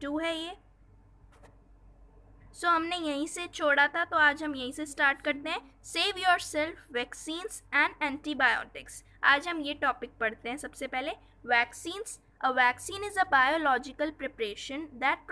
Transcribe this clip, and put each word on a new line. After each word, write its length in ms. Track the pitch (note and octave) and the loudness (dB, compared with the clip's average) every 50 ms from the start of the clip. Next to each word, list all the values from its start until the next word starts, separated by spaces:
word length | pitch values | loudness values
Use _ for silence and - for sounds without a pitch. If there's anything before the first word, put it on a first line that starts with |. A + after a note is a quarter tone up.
| C#4+ | -8
टू 160 | C#4 D4 D#4 | -4 -4 -2
है 180 | E4 E4 E4 | -2 -2 -4
ये। 200 | D#4+ E4 E4+ F#4+ - _ _ _ _ - _ - - _ - - _ - - - - - - - - _ _ - - - - - - - - - - - - - - - - - | -4 -6 -8 -10 -14 _ _ _ _ -20 _ -20 -20 _ -20 -20 _ -20 -20 -20 -20 -20 -20 -20 -20 _ _ -20 -20 -20 -20 -20 -20 -20 -20 -20 -20 -20 -20 -20 -20 -20 -20 -12
So, 100 | - - | -4 2
हमने 320 | F4 E4+ D#4+ D#4+ E4 F4 | 2 4 4 2 0 -2
यहीं 300 | F4+ E4 D4+ C#4+ C#4 D4 | -2 -2 -2 -2 -2 -2
से 200 | E4 - F#4 F4 | -4 -4 -8 -8
छोड़ा 420 | E4+ - - E4 D4 C#4+ C#4+ C#4+ D4 | -8 -6 0 4 4 6 6 4 4
था, 160 | D4 E4+ E4+ | 4 0 -2
तो 120 | F4 E4+ | 0 2
आज 280 | D#4+ D4+ D4 C#4+ D4+ D#4 | 4 6 4 4 2 -4
हम 100 | D4+ C#4+ | -6 -4
यहीं 180 | C4 B3+ B3 C#4+ | -4 -6 -8 -6
से 140 | - D4+ | -8 -8
start 360 | D4+ - - D4 C#4 C4+ C#4+ - | -8 -2 2 2 2 2 2 0
करते 280 | D4+ C#4+ C#4+ C#4+ D#4 | -2 -2 -2 -2 -6
हैं। 320 | E4+ G#4+ C5 - _ _ - | -6 -6 -6 -10 _ _ -16
Save 340 | - - E4+ F4 G4+ G4+ | -6 -2 0 0 0 0
yourself, 800 | F#4 F#4+ F#4 F4 F4+ - - - D4+ D4+ D#4+ E4+ - - - C4 | 2 4 4 4 4 2 -2 -2 -2 -2 -2 -4 -12 -16 -8 -6
vaccines 680 | A#3+ B3 B3 - - - D#4 D#4+ E4+ F#4 A4 - - - - - | -6 -6 -6 -8 -14 -10 -8 -8 -8 -8 -10 -10 -12 -12 -2 0
and 280 | C#4+ D4+ - - - D4+ | 2 2 2 0 -2 -4
antibiotics। 920 | C#4+ C4+ D4+ - D4+ D4+ B3+ C4+ A#3+ A3 - - A3 - C#3+ C3 - - - - _ - - - | -4 -4 -4 -6 -6 -2 2 2 2 2 0 -4 -8 -12 -16 -16 -14 -16 -18 -18 _ -12 0 4
आज 240 | - C#4 C#4+ D#4 F4 | 4 4 4 2 -2
हम 120 | E4+ D#4+ | -4 -4
ये 140 | C#4+ C#4+ D4 | -4 -6 -4
topic 360 | D4 D#4+ C4+ C4 - - - - - | -2 0 -2 0 -2 -6 -14 -8 -4
पढ़ते 280 | A#3 A3 A3 - - A#3 | -4 -4 -4 -4 -8 -8
हैं। 80 | B3 | -8
सबसे 300 | D4 - B3+ - - C#4 | -8 -10 -12 -12 -10 -10
पहले 260 | C4 - C4 C4+ D#4 G4 - _ _ _ _ - | -6 -6 -6 -4 -4 -8 -8 _ _ _ _ -2
vaccines। 760 | A#3 B3 A#3 A#3+ - - - - E4 F4 G4+ A4+ - - - _ _ _ - - | 2 4 4 4 2 -2 -12 -10 -8 -8 -8 -8 -10 -12 -14 _ _ _ -2 -2
A 80 | C4 B3+ | 0 4
vaccine 480 | B3+ B3 B3 B3+ - - - F4+ G4 | 4 4 4 4 2 -6 -10 -8 -6
is 240 | G4+ G#4 G4 F#4+ F#4 | -6 -4 0 0 2
a 0 | |
biological 880 | F#4 - C4+ B3+ C4 D4+ E4 D#4 C#4+ C4 A#3+ C4+ C#4 B3+ - D4 D#4 D4+ - C#4 | 4 6 6 6 6 4 2 4 2 2 2 0 -4 -4 -4 -4 -4 -4 -6 -8
preparation 560 | B3 - - A3+ G#3 G3+ - - - C4+ D4 D#4+ D4 C4+ A#3 - | -8 -6 -4 -6 -6 -6 -8 -10 -10 -8 -8 -10 -10 -8 -2 0
that 140 | C4+ E4 F4 - - | 0 0 0 -4 -6